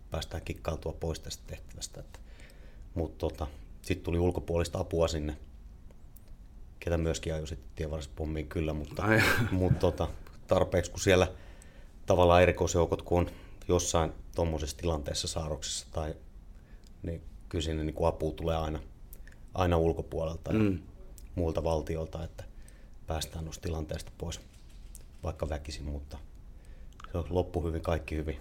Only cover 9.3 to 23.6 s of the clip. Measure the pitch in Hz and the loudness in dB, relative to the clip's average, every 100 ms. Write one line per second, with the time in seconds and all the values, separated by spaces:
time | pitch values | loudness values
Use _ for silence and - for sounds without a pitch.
9.3 | - 113 92 92 85 90 - 82 - - | 4 4 4 6 6 4 4 0 -2 -12
10.3 | - - 92 90 92 - - 98 90 90 | -16 2 4 6 4 2 2 6 6 6
11.3 | - - - - - - - - 90 87 | 0 -14 -16 -18 -16 -18 -6 4 8 10
12.3 | 87 90 87 85 90 82 - - 87 - | 12 10 8 4 4 4 2 4 4 4
13.3 | - - - - 87 - 85 78 - - | -2 -14 -8 2 4 4 2 2 -2 -6
14.3 | - 85 78 73 - 85 78 71 76 - | 0 0 0 -4 -2 0 0 0 -4 -2
15.3 | 82 78 76 - - - - 78 - - | -4 -4 -4 -4 -6 -6 -4 -4 -6 -12
16.3 | - - - - - - - 87 82 - | -18 -18 -18 -18 -18 -18 -10 -6 -6 -8
17.3 | - - 85 78 80 78 76 82 - 78 | -14 -6 -4 -2 0 -2 2 2 2 -2
18.3 | 76 82 80 78 78 - - - - - | -2 0 0 0 -4 -8 -16 -14 -14 -14
19.3 | - - - 90 85 82 - - 82 80 | -16 -6 2 6 6 6 2 -2 -4 -2
20.3 | 82 - 107 107 87 - - - - - | -4 0 4 4 2 -4 -14 -16 -14 -8
21.3 | - 82 80 80 80 76 80 80 82 82 | -2 0 2 2 2 0 -4 -4 -6 -8
22.3 | - - - - - - - - 80 - | -10 -14 -14 -16 -16 -18 -12 -6 -4 -4
23.3 | 82 80 - | -6 -8 -6